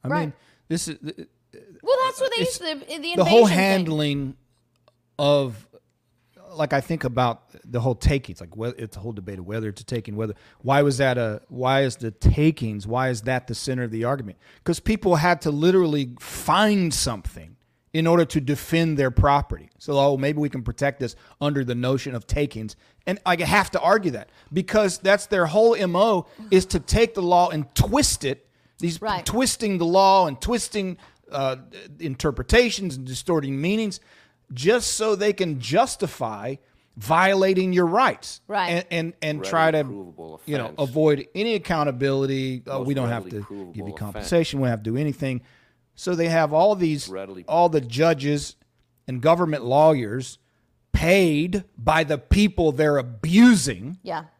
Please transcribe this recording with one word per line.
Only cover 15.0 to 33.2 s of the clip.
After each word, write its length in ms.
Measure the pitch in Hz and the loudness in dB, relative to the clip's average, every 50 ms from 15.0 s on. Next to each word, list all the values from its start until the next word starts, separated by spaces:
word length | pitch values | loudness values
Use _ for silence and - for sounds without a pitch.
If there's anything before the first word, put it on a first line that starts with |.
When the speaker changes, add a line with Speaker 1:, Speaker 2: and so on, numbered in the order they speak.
| - 196 175 | 2 2 2
Speaker 1:
had 240 | 151 156 180 175 151 | 4 4 2 2 2
to 100 | - 160 | 0 -2
literally 640 | 147 143 156 180 185 190 180 160 147 147 139 123 123 - | 0 2 4 4 4 4 2 2 0 -2 -4 -6 -10 -16
find 720 | - - - - - - 160 190 214 214 208 196 180 165 139 | -16 -14 -14 -8 -2 0 2 4 4 4 4 2 0 0 -2
something 640 | - - 135 117 101 - - - - 80 82 101 _ _ _ _ _ _ _ | -2 -4 -4 -4 -6 -10 -12 -12 -12 -20 -20 -20 _ _ _ _ _ _ _
in 140 | - 160 160 | -4 0 2
order 160 | 165 170 175 165 | 4 6 4 4
to 160 | - - 160 | 2 0 -2
defend 580 | 135 131 147 131 - - 165 165 165 165 156 139 | -2 -2 -4 -4 -2 -2 0 2 2 2 0 0
their 100 | 139 131 | 0 2
property. 580 | 120 - - 143 139 143 139 - - 78 73 - _ _ | 4 4 4 6 4 2 0 -4 -10 -14 -14 -20 _ _
So, 180 | - - 143 | -8 -2 2
"Oh, 180 | 139 139 143 139 | 2 4 4 2
maybe 220 | 131 135 143 151 | 2 0 -2 0
we 100 | 147 147 143 | 0 -2 -4
can 120 | 143 135 | -4 -4
protect 380 | 117 123 117 - 143 139 135 - | -6 -6 -4 -2 -2 -2 -2 -2
this 160 | 131 113 - - _ _ - _ | -8 -8 -8 -12 _ _ -10 _
under 220 | 143 147 147 139 131 | -2 -2 0 -2 -2
the 100 | 120 120 | -2 -4
notion 400 | 120 123 127 135 131 - 143 123 | -2 -2 0 -2 -2 -4 -6 -10
of 140 | 117 - | -10 -6
takings." 480 | - - 147 147 139 - 110 110 107 - _ _ _ _ _ _ | -4 -2 -2 -2 -2 -4 -10 -10 -10 -12 _ _ _ _ _ _
And 100 | - 190 - _ | -8 -8 -4 _
I 100 | 185 175 | -2 0
have 340 | 165 170 143 175 208 185 - | 0 0 2 2 2 2 0
to 100 | - 170 | -2 0
argue 300 | 143 170 202 220 190 165 | 2 4 2 4 2 -2
that 180 | 123 104 - _ _ _ _ _ 147 | -6 -6 -12 _ _ _ _ _ -6
because 460 | 180 185 - - 214 208 190 180 - | -4 -4 0 2 2 2 2 -2 -2
that's 260 | - 190 202 202 - | 2 2 2 2 2
their 220 | - 208 190 175 | -2 0 0 0
whole 260 | 156 156 208 226 233 233 | 2 4 4 4 4 4
M 220 | - 196 180 170 | 2 0 -2 2
O 320 | 180 208 233 208 180 - _ - - 220 220 | 2 2 2 2 0 -2 _ -18 -20 -2 2
is 160 | 196 185 185 | 2 2 2
to 120 | 185 - 170 | 2 -4 -6
take 360 | - - - 214 233 226 226 | -2 0 4 4 4 2 2
the 80 | 202 180 | -4 0
law 260 | 175 180 175 180 170 | 4 4 4 4 4
and 240 | 170 156 143 - _ | 0 -4 -6 -4 _
twist 500 | - - 196 214 285 285 - - - - | 0 0 2 2 2 2 2 -2 -2 -4
it, 240 | 135 143 _ _ _ _ _ _ _ _ | -6 -6 _ _ _ _ _ _ _ _
these 240 | _ - 170 160 170 | _ -6 -6 -6 -4
Speaker 2:
Right. 240 | 208 220 208 - - | -4 -4 -4 -4 -4
Speaker 1:
twisting 540 | - - 240 262 240 - - 233 208 190 170 | -4 0 0 0 0 0 -2 -2 -2 0 0
the 80 | 170 | 0
law 400 | 165 175 190 196 190 190 196 180 | 2 4 6 6 8 6 6 4
and 120 | 156 135 131 | 2 -2 -6
twisting, 580 | - 196 240 220 - - - 214 190 185 180 _ - _ _ _ _ - | -4 -4 -2 -2 -4 -4 -6 -6 -6 -6 -8 _ -16 _ _ _ _ -10
uh, 240 | - 139 139 135 131 131 127 - - 95 95 - 143 147 | -6 -4 -4 -4 -4 -6 -12 -20 -20 -20 -20 -20 -16 -10
interpretations 960 | 165 151 131 - - 151 127 - 127 - - 240 247 233 - - 196 175 135 | -8 -8 -8 -2 -2 -2 -2 -4 -4 2 4 4 4 4 0 -4 -6 -6 -8
and 120 | 131 127 | -8 -10
distorting 520 | 127 127 123 | -10 -12 -8